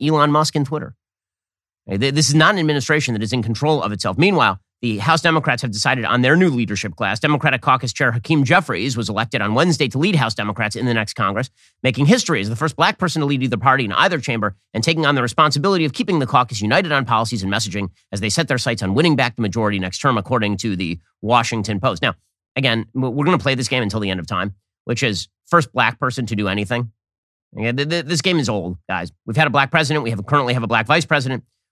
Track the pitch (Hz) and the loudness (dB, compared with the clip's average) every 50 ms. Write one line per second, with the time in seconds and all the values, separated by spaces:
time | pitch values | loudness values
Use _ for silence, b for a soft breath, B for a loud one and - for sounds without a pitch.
0 | 139 151 156 147 147 147 147 151 156 - - 151 139 127 156 151 - - - _ | -2 0 2 4 4 4 4 2 2 0 0 -2 -2 -2 -4 -8 -8 -10 -16 _
1 | _ _ _ _ _ _ _ _ _ _ _ _ _ _ _ _ _ - 95 101 | _ _ _ _ _ _ _ _ _ _ _ _ _ _ _ _ _ -6 -4 -2
2 | 123 139 139 151 147 131 143 156 156 180 214 185 156 151 147 143 117 - 151 151 | 0 0 2 2 2 2 4 4 6 6 4 4 2 0 0 0 0 0 0 0
3 | - 123 113 104 110 104 127 123 107 110 113 - 143 151 156 135 80 104 104 95 | 0 -2 -2 -2 -2 -2 -2 -2 -2 -2 -4 -2 0 0 0 0 0 -4 -4 -4
4 | - 101 95 - 165 202 190 156 120 101 95 - _ _ _ - - 117 107 101 | -4 -4 0 2 2 4 4 4 4 2 2 -2 _ _ _ -6 -4 -4 -4 -2
5 | 104 123 156 156 - 170 160 160 - 151 123 113 - 120 101 107 - 127 131 127 | 0 0 2 2 2 2 2 2 2 0 -2 -2 -2 -6 -4 -2 -2 0 0 0
6 | 110 80 110 123 123 131 156 175 185 170 135 120 113 98 104 95 - 98 80 - | 0 0 2 4 4 6 6 6 4 4 2 0 -2 -2 -4 -6 -6 -8 -6 -4
7 | 110 95 104 - - 147 151 139 - 147 127 120 - 147 131 127 135 117 - - | -4 -4 -2 -2 0 0 0 0 0 0 -2 0 2 2 0 2 0 -4 -4 -2
8 | 143 123 113 120 - - 160 147 139 117 170 190 165 - 107 82 107 139 123 120 | 0 0 0 -2 -2 0 2 2 4 4 4 2 2 0 -4 -4 -4 -4 -4 -4
9 | 107 90 104 107 117 113 - 117 101 104 110 127 165 180 156 - 147 120 - 131 | -4 -4 -2 -4 -4 -2 -2 -2 -2 0 2 2 2 2 2 2 0 -2 0 0
10 | 160 214 190 147 117 113 110 - 104 107 98 - 110 104 107 110 123 123 117 113 | 0 2 2 2 0 0 -2 -4 -4 -4 -4 -4 -4 -4 -4 -4 -2 -2 0 0
11 | 107 - - - 104 95 98 110 131 - b b b b b b - 131 117 127 | -2 -4 -4 -2 -2 -2 -2 -2 -6 -6 b b b b b b -4 -2 0 2
12 | 143 147 240 247 - - 160 107 98 104 117 107 156 156 - - 165 196 214 - | 4 4 4 4 2 0 -2 -2 -2 -2 -4 -2 -4 -4 -2 0 0 0 0 0
13 | 185 165 - 156 147 143 143 131 131 123 120 98 127 135 131 135 123 98 95 87 | -2 -2 -2 -2 0 0 0 0 -2 -2 -2 0 2 2 2 2 2 0 2 2
14 | 160 190 175 143 113 - 117 110 104 104 - _ _ _ - 113 113 165 165 160 | 2 2 2 -2 -4 -4 -2 -2 -2 -4 -4 _ _ _ -6 -2 0 0 0 2
15 | 156 143 143 135 123 120 - - 156 151 - 147 147 196 196 175 160 143 - - | 2 2 2 2 0 0 2 2 2 4 2 0 0 0 2 2 0 0 -2 -4
16 | 247 - 180 156 131 107 - 127 123 - 120 101 104 104 131 185 202 160 147 139 | -2 0 0 0 0 2 2 2 2 2 -2 -4 -2 2 2 2 2 2 0 -2
17 | 123 - 113 110 113 107 120 101 95 95 101 110 104 101 85 104 98 85 - _ | 0 2 0 0 0 0 -4 -4 -4 -2 -2 -2 -2 -4 -6 -6 -6 -8 -10 _
18 | _ - 98 101 107 107 - 165 160 - 135 120 - 123 117 - 104 95 98 135 | _ -12 -8 -4 -4 -2 0 0 0 0 0 -2 -2 -2 -2 -2 -2 -2 2 2
19 | 175 170 147 127 127 120 - - 113 101 87 117 110 104 104 98 92 90 - - | 4 4 4 2 0 0 -2 -2 -4 -2 -2 0 -2 0 0 -2 -4 -4 -4 -2
20 | - 139 123 107 98 - 127 120 107 101 101 95 - 110 95 90 95 82 82 80 | 0 0 0 0 0 0 -2 0 0 0 -2 -2 -4 -4 -4 -4 -4 -4 -6 -8
21 | _ _ _ _ - 107 120 120 113 - 117 110 98 110 104 95 127 127 - 82 | _ _ _ _ -2 2 2 2 2 0 -2 -4 -4 -4 -4 -2 -2 -2 -2 0
22 | - 113 90 _ _ _ _ _ _ _ - 131 135 127 113 113 107 - - 131 | -2 -2 -4 _ _ _ _ _ _ _ -6 -2 0 0 0 0 -2 -4 -4 -4
23 | 131 127 113 143 147 175 180 147 - 143 131 127 127 - 135 127 113 101 95 110 | -4 -2 -2 0 0 2 2 2 2 0 -2 -2 -2 -2 -2 0 0 0 -2 -2
24 | 104 98 95 92 80 - 104 90 95 101 101 _ _ _ _ _ - - 120 - | -2 -2 -4 -4 -4 -6 -4 -4 -4 -4 -6 _ _ _ _ _ -8 -6 -4 -2
25 | 139 117 101 85 - - _ _ _ - - 170 151 - - 127 117 117 117 - | -2 -2 -2 -4 -8 -10 _ _ _ 0 0 0 0 0 0 0 0 0 0 -2
26 | 139 127 - - 120 110 117 104 104 95 95 104 104 - 123 120 123 110 - _ | -4 -4 -4 -4 -6 -4 -2 -2 -2 0 0 -2 -2 -2 -2 -4 -4 -6 -10 _
27 | _ _ _ _ _ _ _ _ _ _ - 87 110 117 120 135 143 151 170 170 | _ _ _ _ _ _ _ _ _ _ -10 -6 -4 -4 -2 -2 -2 -2 -2 -4
28 | 143 147 175 147 - 190 180 160 131 110 110 101 82 90 90 - _ - 95 87 | -2 -2 -4 -2 0 0 0 0 0 0 -2 -2 -4 -6 -8 -8 _ -6 -6 -6
29 | 87 78 - _ - 113 107 147 156 147 117 143 139 135 - 160 160 127 156 151 | -6 -8 -12 _ -10 -4 2 2 2 4 4 2 2 2 2 0 0 2 0 -2
30 | 120 113 113 101 98 - 143 147 131 123 123 123 113 98 117 113 113 - 151 170 | -2 -2 -4 -6 -2 0 2 2 2 2 0 -2 0 0 0 2 2 2 2 2
31 | 143 - 156 147 127 131 127 117 - _ _ _ _ _ | 2 2 0 0 0 -2 -4 -6 -8 _ _ _ _ _